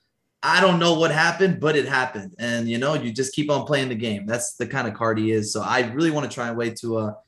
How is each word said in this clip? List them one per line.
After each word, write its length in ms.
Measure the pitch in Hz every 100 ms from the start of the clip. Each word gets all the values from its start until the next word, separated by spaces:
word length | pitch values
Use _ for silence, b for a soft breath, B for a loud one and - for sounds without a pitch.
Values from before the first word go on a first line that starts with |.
| _ _ _ _
"I 180 | 147 175
don't 180 | 185 170
know 140 | 170
what 160 | 160 160
happened, 500 | 151 170 170 190 131
but 160 | 151 147
it 120 | 123
happened." 480 | 135 123 107 95 -
And, 320 | 120 117 117
you 80 | 117
know, 160 | 139
you 180 | 151 120
just 220 | 113 131
keep 160 | - 147
on 160 | 139 123
playing 240 | 143 131
the 60 | 113
game. 320 | 113 101 101
That's 260 | 120 -
the 140 | - 117
kind 200 | 139 117
of 60 |
card 240 | 107 113 110
he 140 | 110
is. 200 | 110 104
So 100 | 107
I 300 | 98 127 117
really 180 | 127 165
wanna 180 | 151 131
try 200 | 127 120
and 80 | 117
wait 180 | 117 110
to, 160 | 117 113
uh, 160 | 107 107